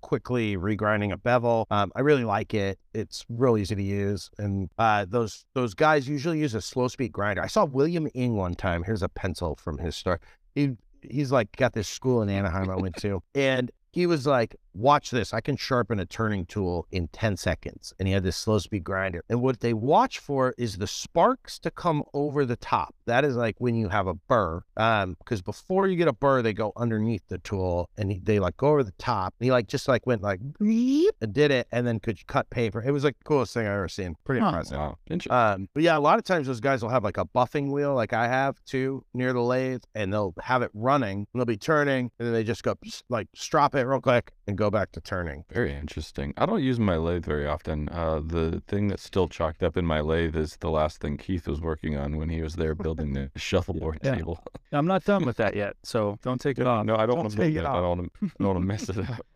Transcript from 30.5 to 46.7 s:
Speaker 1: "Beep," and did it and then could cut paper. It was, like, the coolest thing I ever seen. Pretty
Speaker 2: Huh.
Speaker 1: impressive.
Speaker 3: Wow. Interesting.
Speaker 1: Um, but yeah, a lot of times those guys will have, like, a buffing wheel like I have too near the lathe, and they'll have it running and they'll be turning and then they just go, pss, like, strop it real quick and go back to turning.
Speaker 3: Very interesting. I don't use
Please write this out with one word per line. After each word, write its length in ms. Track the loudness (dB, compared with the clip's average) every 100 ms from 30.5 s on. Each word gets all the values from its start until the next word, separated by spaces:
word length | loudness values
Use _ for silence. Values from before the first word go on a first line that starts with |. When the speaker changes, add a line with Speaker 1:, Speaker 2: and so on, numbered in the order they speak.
| -2
Speaker 1:
"Beep," 540 | 2 2 2 4 2 2
and 100 | -2
did 180 | 2 4
it 160 | 4 0
and 140 | -2 0
then 120 | 0
could 260 | -2 -6 -2
cut 240 | -2 -2
paper. 320 | -2 -2 -2
It 80 | -2
was, 140 | 0 0
like, 140 | -2
the 60 | 0
coolest 300 | 0 2 -2
thing 120 | -2
I 80 | -2
ever 140 | -2
seen. 280 | -4 -8 -8 -4
Pretty 180 | 0
Speaker 2:
Huh. 60 | 2
Speaker 1:
impressive. 280 | 0 -4 -6
Speaker 3:
Wow. 200 | -6 -8 -8
Interesting. 220 | -6 0 2
Speaker 1:
Um, 340 | 4 2 -4
but 100 | 0
yeah, 140 | 2 4
a 20 |
lot 200 | 4 2
of 60 | 2
times 220 | 0 0
those 140 | -2
guys 220 | 0 0
will 80 | 2
have, 120 | 0 0
like, 120 | -2
a 80 | -2
buffing 480 | 2 2 0 -2
wheel 220 | 0 0 0
like 180 | 0
I 160 | 0 2
have 340 | 2 0 -2 -6
too 360 | -2 -2 -4 -8 -2
near 180 | 0
the 80 | 2
lathe, 400 | 2 2 0 -4 -8 -6
and 180 | -2
they'll 220 | 0 -2 -4
have 180 | 0 0
it 100 | 0 -2
running 520 | 2 2 2 -4 -6
and 80 | -2
they'll 60 | -2
be 100 | -2
turning 540 | 2 2 4 0 -2 -4
and 80 | -2
then 60 | 0
they 100 | 0
just 180 | -2
go, 120 | -2 -4
pss, 280 | -8 -16 -6
like, 200 | -6 -6 -10
strop 400 | -2 2 4 2
it 40 | 0
real 120 | 0
quick 300 | 4 2 2 -10 -6
and 120 | 0
go 100 | 2
back 200 | 2 0
to 80 | -6
turning. 440 | -8 -6 -4 -8 -8
Speaker 3:
Very 220 | -2 -2
interesting. 600 | -2 -8 -8 -10 -6 -6 -2
I 80 | 0
don't 180 | 0
use 160 | 0